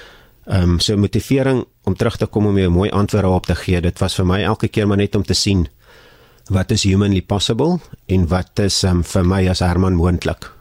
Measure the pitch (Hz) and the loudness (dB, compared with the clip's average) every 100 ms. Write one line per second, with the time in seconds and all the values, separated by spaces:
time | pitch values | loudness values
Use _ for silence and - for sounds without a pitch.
0 | - - - _ - 98 87 85 - 104 | -20 -20 -20 _ -4 0 2 0 0 0
1 | 98 107 - 135 131 127 - _ - 92 | 0 0 0 0 2 0 -4 _ -6 -2
2 | 113 - 107 107 104 98 92 87 104 - | -2 -2 -4 0 2 2 2 2 0 0
3 | 104 104 92 92 - 175 - 90 85 - | 0 0 2 0 0 -4 -2 -2 -2 -2
4 | 95 - 90 95 90 110 110 113 104 101 | -4 -2 0 0 0 -2 -2 0 0 2
5 | 101 104 - 90 104 98 80 _ - - | 0 -2 -2 -2 0 0 0 _ -20 -20
6 | - - - _ - 95 90 107 98 95 | -20 -20 -20 _ -4 -2 0 -2 2 2
7 | 101 95 - 101 - 113 151 180 - - | 2 0 -2 -4 -2 0 0 -2 -6 -14
8 | - 95 82 90 - - 98 - 95 87 | -2 0 0 0 -2 -2 -2 0 0 0
9 | 82 98 87 95 92 92 90 87 95 87 | 0 0 2 2 0 0 0 0 2 2
10 | 87 87 80 78 - - | 2 0 -4 -8 -12 -20